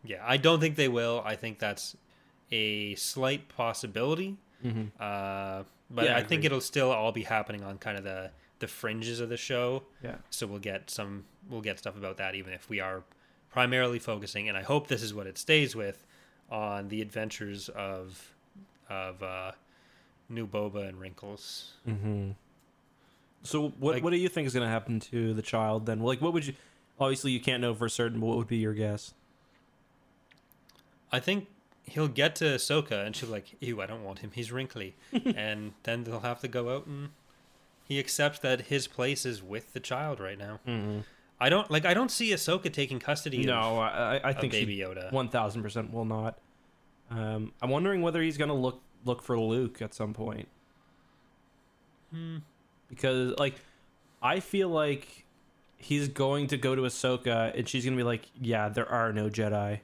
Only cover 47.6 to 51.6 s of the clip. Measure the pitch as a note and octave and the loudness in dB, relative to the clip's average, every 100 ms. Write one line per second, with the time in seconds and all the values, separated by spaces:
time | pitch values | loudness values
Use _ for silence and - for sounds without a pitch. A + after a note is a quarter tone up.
47.6 | B2+ C#3 F#3 G3 E3+ E3 D#3+ D3 D3 C#3+ | 0 2 4 4 2 2 0 2 0 2
48.6 | B2+ B2+ - - A#2+ A#2+ - A#2+ A2 B2+ | 0 -2 -16 -8 -2 -2 0 2 2 2
49.6 | A#2+ - G#2+ - G#2+ G#2+ A2 A2 - _ | 0 -4 -10 -6 -6 -4 -6 -6 -12 _
50.6 | _ _ _ _ _ _ _ _ _ _ | _ _ _ _ _ _ _ _ _ _